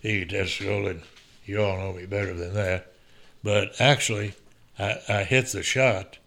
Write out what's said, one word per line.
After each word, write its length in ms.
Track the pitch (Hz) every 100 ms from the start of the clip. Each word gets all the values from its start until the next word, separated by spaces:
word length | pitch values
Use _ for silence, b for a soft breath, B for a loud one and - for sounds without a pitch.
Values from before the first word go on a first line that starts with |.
egotistical, 840 | 110 104 85 101 92 - 98 101 98
and 140 | 87 - - - - -
you 160 | 101
all 160 | 104 92
know 160 | 95
me 120 | 92 92
better 280 | 101 98
than 200 | 87 87
that. 380 | 101 95 92 - b b b b b
But 360 | 104 104 98 -
actually, 540 | 131 135 - 104 104 - - - - -
I, 200 | 101 - -
I 160 | 104
hit 240 | 95 131 127
the 160 | 98
shot 540 | - 131 131 95 95 -